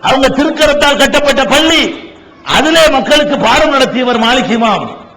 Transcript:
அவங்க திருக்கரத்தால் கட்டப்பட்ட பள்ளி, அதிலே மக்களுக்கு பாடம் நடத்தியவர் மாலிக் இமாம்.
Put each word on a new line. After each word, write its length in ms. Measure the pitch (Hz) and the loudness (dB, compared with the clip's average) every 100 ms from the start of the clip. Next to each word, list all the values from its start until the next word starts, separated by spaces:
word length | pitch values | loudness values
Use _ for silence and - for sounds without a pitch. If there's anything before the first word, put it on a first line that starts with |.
அவங்க 260 | 165 269 262 | -2 0 0
திருக்கரத்தால் 680 | 262 302 - 302 285 294 285 | 0 -2 0 0 2 0 2
கட்டப்பட்ட 480 | 277 294 285 277 262 | 0 0 0 0 0
பள்ளி, 640 | 269 320 320 220 - - - - - | 2 2 0 -2 -6 -18 -20 -20 -18
அதிலே 440 | - 170 294 330 311 | -4 -2 2 4 4
மக்களுக்கு 480 | 277 - 294 294 277 | 2 0 0 0 0
பாடம் 360 | 208 277 302 | 0 2 2
நடத்தியவர் 460 | 277 254 240 247 214 | 0 0 -2 -2 0
மாலிக் 320 | 226 254 180 | 0 0 0
இமாம். 440 | 226 226 185 143 - - | 0 0 -2 -6 -14 -20